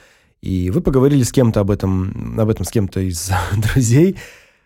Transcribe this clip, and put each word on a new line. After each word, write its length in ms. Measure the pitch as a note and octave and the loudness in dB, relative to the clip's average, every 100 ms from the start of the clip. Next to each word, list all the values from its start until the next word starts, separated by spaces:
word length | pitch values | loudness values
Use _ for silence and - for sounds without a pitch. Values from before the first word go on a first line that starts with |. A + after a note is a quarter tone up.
| _ _ _ _ | _ _ _ _
И 300 | - F#2 F2+ | -6 -4 -2
вы 100 | D#3+ | -2
поговорили 400 | F3+ C3 C#3 C#3+ | 0 4 4 4
с 100 | A#2 | 2
кем-то 280 | - A#2+ G#2+ | 2 2 2
об 100 | G2+ | 0
этом, 680 | G2+ F#2+ F#2+ F#2+ A2+ A2+ A2+ | 0 0 -2 -4 -6 -6 -2
об 100 | A2 | 0
этом 160 | A2 | -2
с 60 | F#2 | -2
кем-то 300 | A#2 G2 F#2+ | -2 -2 -4
из 300 | F#2 E2 F#2 F#2 F2+ | -4 -4 -4 -4 -2
<laughs> 100 | G#2 | -2
друзей, 600 | G#2+ C3+ A2+ B2+ F#3 F#3 - - _ _ | 0 0 2 4 4 0 -10 -20 _ _